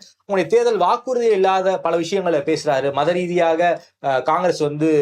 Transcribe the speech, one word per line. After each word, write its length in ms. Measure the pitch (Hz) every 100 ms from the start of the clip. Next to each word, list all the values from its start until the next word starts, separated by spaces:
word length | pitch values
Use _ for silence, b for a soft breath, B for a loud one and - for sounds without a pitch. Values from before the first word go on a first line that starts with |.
| B B -
உங்களுடைய 380 | 196 - 233
தேர்தல் 140 | 233 208
வாக்குறுதி 540 | 180 240 262 240 233
இல்லாத 480 | 196 190 190 185 185
பல 180 | - 170
விஷயங்களை 420 | 160 196 180 151
பேசுறாரு. 540 | 156 151 151 135 139
மத 180 | 139 151
ரீதியாக, 720 | 180 180 175 165 160 175 165 B B
அஹ், 200 | 143 131
காங்கிரஸ் 380 | 143 165 180 156
வந்து 280 | 147 147 160 151